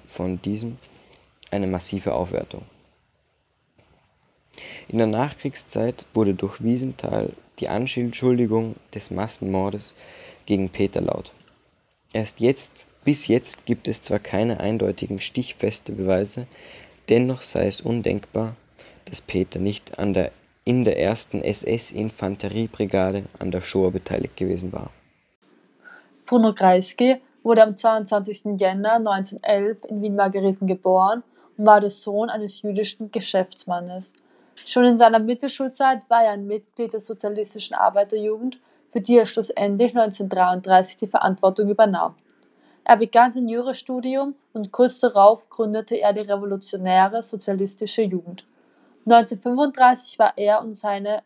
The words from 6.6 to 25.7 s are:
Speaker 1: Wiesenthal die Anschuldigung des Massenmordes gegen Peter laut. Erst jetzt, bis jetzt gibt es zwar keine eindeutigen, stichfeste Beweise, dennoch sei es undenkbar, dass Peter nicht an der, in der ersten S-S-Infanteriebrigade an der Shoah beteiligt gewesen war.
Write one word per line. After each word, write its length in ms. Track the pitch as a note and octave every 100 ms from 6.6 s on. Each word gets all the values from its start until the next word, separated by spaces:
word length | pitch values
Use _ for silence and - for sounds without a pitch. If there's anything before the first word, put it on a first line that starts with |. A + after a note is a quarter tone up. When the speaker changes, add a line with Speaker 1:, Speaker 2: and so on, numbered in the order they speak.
Speaker 1:
Wiesenthal 720 | A2+ B2 C3 - - G#1+ G#1+ - _ -
die 100 | -
Anschuldigung 1080 | G#2 C3 B2+ A#2+ - B2+ B2 A2+ A2+ A2+ - _
des 180 | G#2 -
Massenmordes 800 | F#2 A2 - F#2+ F#2+ G2 G2+ - - - - - - -
gegen 220 | G2+ F#2
Peter 320 | - G2 -
laut. 300 | - G1+ - - _ _ _ _ _ _ _
Erst 280 | A2 G#2+ -
jetzt, 480 | A#2+ C#3 - - - _
bis 240 | - D3 -
jetzt 400 | D3 - - -
gibt 200 | - -
es 140 | A2+
zwar 160 | - G#2+
keine 420 | - F#2 A#2 A2+
eindeutigen, 600 | G2+ A2+ G2 - G2 G2
stichfeste 720 | - - - - G2+ - -
Beweise, 560 | G#2 F#2+ F#2 G#2 - B2 - - - - _ -
dennoch 340 | A#2+ B2+ B2+
sei 240 | - - G2
es 140 | -
undenkbar, 720 | A2+ A#2+ - G2+ - G#2+ A2+ A#2 _ _ - _ -
dass 160 | -
Peter 380 | - F2+ F#2+ F2
nicht 400 | G2 G2 - -
an 160 | G2+ F#2
der, 160 | D2+ - _ _
in 220 | - B2 A2+
der 120 | -
ersten 460 | F#2 A2+ - -
S-S-Infanteriebrigade 1800 | - G#2 - D3+ - - A2 - G2 G2 G2+ G#2+ A2+ - G2 G2 F#2+ G2 G2 -
an 140 | F#2
der 100 | F2+
Shoah 300 | - F#2+ F#2
beteiligt 460 | F#2 - - - -
gewesen 340 | F#2 F2+ F2+
war. 180 | - - - _ _ _ _ _ _ _